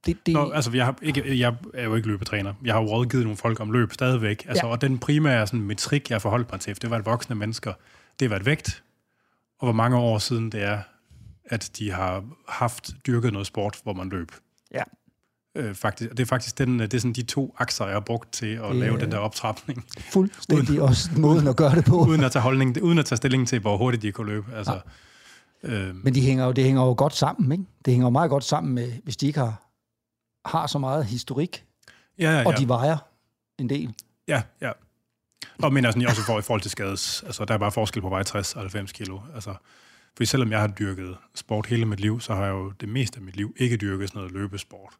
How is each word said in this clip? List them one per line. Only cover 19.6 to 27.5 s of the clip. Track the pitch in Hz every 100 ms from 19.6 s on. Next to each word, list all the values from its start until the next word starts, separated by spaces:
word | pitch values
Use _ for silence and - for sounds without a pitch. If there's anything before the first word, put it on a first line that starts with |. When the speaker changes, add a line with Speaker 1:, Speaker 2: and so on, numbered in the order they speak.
| - 120 - -
Speaker 1:
fuldstændig | - 190 190 - - 151 131
Speaker 2:
Uden | 147
Speaker 1:
også | 139 120 - 160
måden | 151 165 147
at | 127
gøre | 151
det | 160
på. | - 175
Speaker 2:
<laughs> | 156
uden | 160
at | 131
tage | 139
holdning, | 123 131 131 123
uden | 175 170
at | 139
tage | 117
stilling | 139 131 120
til, | 123
hvor | 101 101
hurtigt | 123 120
de | 107
kunne | 98 104
løbe. | 107 104
Altså, | 110 95 95 - - - - - - _ _
Speaker 1:
Ja. | -
Speaker 2:
øhm. | 110 95 92
Speaker 1:
Men | 135
de | 131 131
hænger | 131
jo, | 127
det | 123
hænger | 131 135
jo | 127 120
godt | 143
sammen, | - 143 - 139